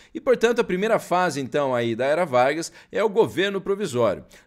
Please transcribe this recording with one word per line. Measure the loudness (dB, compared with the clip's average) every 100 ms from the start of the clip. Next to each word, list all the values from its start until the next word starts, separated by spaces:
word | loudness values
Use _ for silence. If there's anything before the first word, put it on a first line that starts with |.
| -16
E, | -6
portanto, | 0 2 2 2
a |
primeira | 0 -2 0 0
fase, | 0 0 0 -2
então, | -4 -2 0
aí | 0 0
da | 0 0
Era | 0
Vargas | 2 2 2 0 -6 -14 -8
é | -2
o | 0
governo | 2 2 2 -2 -2
provisório. | -4 -4 -2 0 0 0 -10 -20